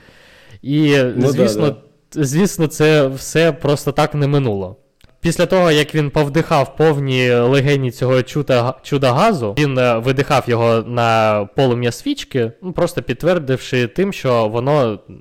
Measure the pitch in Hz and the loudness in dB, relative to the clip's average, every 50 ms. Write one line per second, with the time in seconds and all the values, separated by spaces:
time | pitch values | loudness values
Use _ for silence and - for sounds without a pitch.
0 | _ - _ - - - - - - - - - - 131 143 151 156 147 143 139 | _ -20 _ -20 -20 -20 -20 -20 -20 -20 -20 -14 -6 -2 0 2 2 4 4 2
1 | 127 127 107 127 123 139 135 - - 110 104 107 151 143 - - - - _ _ | 2 0 0 0 0 2 2 2 2 2 2 0 -2 -2 -2 -4 -12 -20 _ _
2 | _ _ - 156 147 127 143 165 202 185 - - 160 143 - - 151 156 156 151 | _ _ -4 -4 -4 0 0 0 0 0 0 -2 -2 -2 0 0 2 4 4 4
3 | 139 135 135 131 - - - 156 165 165 147 165 - 143 147 - - 143 135 - | 2 0 -2 -6 -12 -4 0 0 2 2 0 0 -2 -2 -2 -2 -2 -4 -2 -2
4 | 151 151 - 147 143 139 147 143 131 117 101 98 92 90 104 - _ _ _ _ | -2 -2 0 -2 0 0 0 0 0 0 -2 -4 -6 -10 -12 -18 _ _ _ _
5 | - _ _ _ - 170 160 - 175 139 185 185 180 165 151 147 147 - - 156 | -20 _ _ _ -4 -2 0 0 0 2 2 2 4 4 4 2 0 0 -2 -2
6 | 147 143 - 156 147 143 135 165 156 - 165 143 131 - - - 156 160 147 143 | -2 0 0 0 -2 0 0 -2 0 2 2 0 0 0 0 2 2 2 2 0
7 | 139 135 131 127 127 123 120 120 120 123 139 139 131 143 143 139 131 123 - - | -2 -2 0 2 2 4 4 4 4 4 2 2 2 2 0 0 -2 -4 -4 -2
8 | 135 123 131 131 123 - - 151 139 - 131 120 117 127 - - - - 143 135 | -2 0 2 0 0 -2 -4 -4 -2 0 0 0 0 0 -4 -6 -6 -4 -2 0
9 | 135 127 120 147 208 226 208 139 117 101 101 139 151 139 131 127 127 123 117 113 | 0 2 2 2 2 2 0 0 -4 -4 -2 -2 -2 0 0 0 0 2 0 0
10 | 113 135 131 135 123 - 147 127 - 123 117 113 117 117 113 113 107 113 123 120 | 0 -2 -2 0 0 0 0 0 0 0 0 2 2 2 2 2 0 -2 -2 0
11 | 117 117 113 113 110 110 107 104 101 - - - 135 127 117 120 123 117 - - | 0 2 2 2 2 2 2 0 -2 -4 -2 0 0 2 0 0 -2 -4 -4 -4
12 | - 277 285 - - - - 131 113 110 - _ 190 185 160 - 175 165 - - | -6 -6 -6 -6 -8 -6 -4 -2 -2 -4 -6 _ -12 -8 -4 -2 -4 -2 -4 -6
13 | 120 - 123 - 143 170 185 175 143 127 131 120 - - 139 123 123 117 - - | -6 -6 -8 -2 -2 0 0 0 -2 -2 -4 -4 -4 -4 -2 -2 -2 -2 -2 -4
14 | 190 202 175 - - 131 120 117 113 107 110 117 123 139 151 147 127 113 104 95 | -4 -4 -4 -4 -2 0 0 0 0 0 -2 -2 -2 0 0 2 0 0 -2 -6
15 | - - 95 - | -10 -18 -20 -20